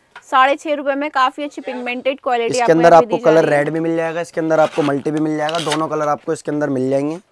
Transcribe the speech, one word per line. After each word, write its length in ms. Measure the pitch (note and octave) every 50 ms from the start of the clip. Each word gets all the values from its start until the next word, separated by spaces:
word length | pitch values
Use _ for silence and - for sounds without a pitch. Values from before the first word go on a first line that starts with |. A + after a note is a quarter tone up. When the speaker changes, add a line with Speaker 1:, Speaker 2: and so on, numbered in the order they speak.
| _ _ _ - - -
Speaker 1:
साढ़े 260 | D4 C4 C4 C#4 C#4
छः 180 | D4 - D#4+ D4
रुपए 200 | D4 C#4+ C#4 C4+
में 160 | C#4 C#4+ D4+
काफ़ी 340 | D4 C#4 B3+ C4+ C#4+ - D4
अच्छी 160 | D4 - -
पिगमेंटेड 600 | C4+ - B3+ B3 B3 B3 B3 B3+ B3+ C4 C#4+ C#4
क्वालिटी 300 | - C4+ B3 A#3 A#3 A3+
Speaker 2:
इसके 120 | - B3+ A#3+
Speaker 1:
आपको 100 | F#3+ D#3+
Speaker 2:
अंदर 100 | E3 E3
Speaker 1:
यहाँ 200 | E3+ E3+ E3 D#3+
पे 40 |
Speaker 2:
आपको 100 | C#3+ E3+
Speaker 1:
दी 60 | D#3+ -
जा 80 | E3
Speaker 2:
कलर 140 | D#3 E3 D#3+
Speaker 1:
रही 140 | D3+ D3 C#3+
है। 60 | D3
Speaker 2:
रेड 80 | D3+ D#3
भी 80 | D#3+
मिल 160 | E3 E3 E3
जाएगा, 240 | E3 E3 E3 D#3+ E3+
इसके 200 | E3+ - - F3
अंदर 200 | D#3+ D#3+ D#3+ D#3
आपको 220 | D#3 D3+ - - D3+
मल्टी 280 | C#3+ C#3+ C#3+ - D#3
भी 100 | D3+ D#3
मिल 160 | D#3 D#3 D#3
जाएगा, 220 | D3+ D3+ D3+ D#3+ E3+
दोनों 300 | D#3 D#3 D3 D#3 D#3+ D3+
कलर 200 | D3+ D#3 D3+ D3
आपको 240 | D3 C#3+ - - D#3+
इसके 180 | C#3+ - -
अंदर 200 | D3 D3 D3 C#3+
मिल 200 | C#3 C3 C3 C3
जाएंगे। 280 | C3+ C#3 C#3 D3 D#3+ F#3 - _